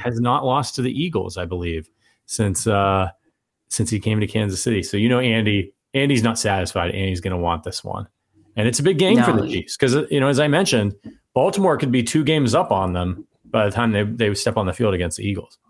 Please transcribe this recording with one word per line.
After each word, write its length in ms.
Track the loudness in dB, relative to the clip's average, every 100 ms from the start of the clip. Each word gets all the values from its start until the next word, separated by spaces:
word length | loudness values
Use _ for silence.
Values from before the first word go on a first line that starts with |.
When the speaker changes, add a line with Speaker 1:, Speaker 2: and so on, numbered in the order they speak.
Speaker 1:
has 180 | -4 -2
not 240 | 0 0 0
lost 300 | 0 -2 -4
to 60 |
the 100 | -4
Eagles, 460 | -2 -4 -4 -4 -6
I 80 | -6
believe, 440 | -4 -4 -6 -8 _ _ _ -8
since, 400 | -2 -2 0 0
uh, 420 | 2 2 2 0 -6 _ _ _ _ -8
since 220 | -4 -2
he 100 | -2
came 200 | -2 -2
to 80 | 0
Kansas 340 | -2 -2 -2
City. 220 | -2 -2
So, 120 | -2 0
you 140 | 2
know, 100 | 2
Andy, 540 | 2 2 2 0 -2 -10 _ 0
Andy's 260 | 2 2
not 160 | 2 0
satisfied. 540 | 0 -2 -2 -2 -2
Andy's 300 | -2 -2 -2
gonna 160 | -4 -2
want 240 | -2 -4
this 200 | -6 -10
one. 240 | -10 -10 -12 _ _ _ _ -2
And 120 | 0
it's 120 | 2
a 40 |
big 160 | 2 4
game 220 | 4 4
for 80 | 4
the 80 | 2
Speaker 2:
No. 60 | 0
Speaker 1:
Chiefs 280 | -4 -8 -2
'cause, 200 | 2 2 0
you 80 | 0
know, 80 | 2
as 120 | 2
I 80 | 2
mentioned, 460 | 2 2 2 0 -4 -12 -20 _
Baltimore 440 | 0 2 2 2 2
could 140 | 2
be 120 | 0
two 200 | 2 0
games 300 | 2 2 4
up 180 | 2 2
on 220 | 0 0
them 320 | 0 -2 -4 -10 _
by 220 | -4 0 0
the 60 |
time 200 | 2 0
they, 120 | 2
they 300 | 0 0 0 0
step 200 | -2 0
on 120 | -2
the 40 |
field 220 | 0 0
against 240 | 0 -2 -4
the 100 | -6
Eagles. 300 | -6 -8 _ _